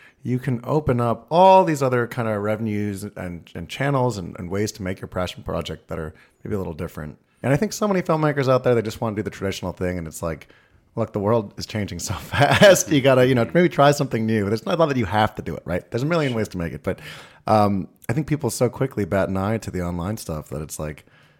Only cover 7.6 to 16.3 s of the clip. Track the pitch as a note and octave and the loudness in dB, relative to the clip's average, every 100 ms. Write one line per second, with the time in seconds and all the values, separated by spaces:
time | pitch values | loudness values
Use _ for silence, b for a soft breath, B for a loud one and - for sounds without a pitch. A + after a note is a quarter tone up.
7.6 | G#3+ - G#3+ F#3+ E3+ D#3+ D#3 C#3+ C3 C3 | -2 -2 -2 -2 0 0 0 0 2 2
8.6 | B2+ A#2+ G#2+ - A2+ G#2 G2 - G2 F#2 | 2 2 0 -4 -4 -4 -6 -6 -6 -4
9.6 | F#2 E2+ F2+ F2+ D#2+ - E2+ D#2+ - b | -6 -4 -4 -4 -8 -8 -6 -6 -12 b
10.6 | b b b - A2 A2 G2+ A#2 G#2 - | b b b -6 -4 -2 2 2 0 -8
11.6 | - G#2+ G2 F2 - F2 - - C#3+ B2 | -8 -6 -6 -6 -8 -8 -4 2 4 8
12.6 | G3+ G3 - D3 C3 B2+ B2+ B2+ A#2 E3+ | 8 8 4 2 4 6 6 4 2 4
13.6 | F3+ - C#3+ D3 C3+ A#2 A2 A2 G2 A2 | 4 4 4 4 0 -2 0 0 2 -2
14.6 | - F3 D#3+ C3 G2 G#2+ G#2+ - - D#2 | -2 0 2 2 0 2 2 0 -10 -8
15.6 | - F2 - A#2 C#3+ E3+ C#3+ | -6 -6 -4 -4 -2 0 0